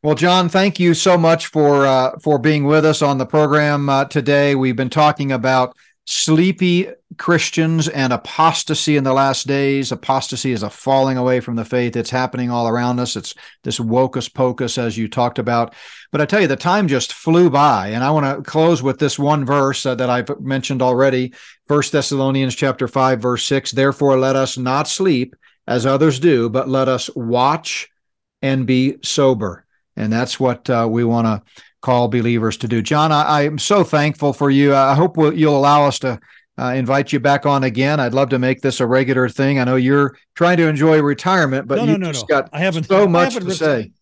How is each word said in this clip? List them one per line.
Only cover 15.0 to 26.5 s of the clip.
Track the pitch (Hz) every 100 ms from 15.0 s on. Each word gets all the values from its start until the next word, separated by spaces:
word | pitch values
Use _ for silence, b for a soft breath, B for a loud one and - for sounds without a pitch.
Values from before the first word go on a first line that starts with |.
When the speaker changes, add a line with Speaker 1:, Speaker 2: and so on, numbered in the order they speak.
| 110
Speaker 1:
talked | 131 120 123
about. | 113 120 117 B B B B
But | 147
I | 147
tell | 208
you, | 175
the |
time | 139 180 185 185
just | 131 -
flew | - - 170 175
by. | 139 147 113 95
And | 110
I | 131
wanna | 156 139 143
close | - 156 160 165
with | 131 -
this | 147 -
one | 143 151
verse, | 131 143 135 127
uh, | 135 123
that | 127
I've | 123 123 -
mentioned | 131 135 - 135
already, | 127 123 135 127 127 B B B _
First | 147 139
Thessalonians | 151 127 139 135 135 135
chapter | 120 139 123 123
five, | 135 131 127
verse | 123 120
six, | - 139 -
"Therefore, | 123 135 131 143 131
let | 131 135
us | 131 -
not | 127 135 151
sleep | - 190 135 123 _ b b -
as | 123 123
others | 135 160 127
do, | 170 135
but | 117